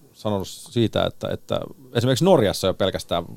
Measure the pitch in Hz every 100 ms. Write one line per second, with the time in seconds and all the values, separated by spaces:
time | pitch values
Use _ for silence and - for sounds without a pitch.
0 | - - 110 101 90 - - 120 107 95
1 | - - - 95 - - - - - 120
2 | 123 127 175 170 104 85 95 87 98 82
3 | - 87 85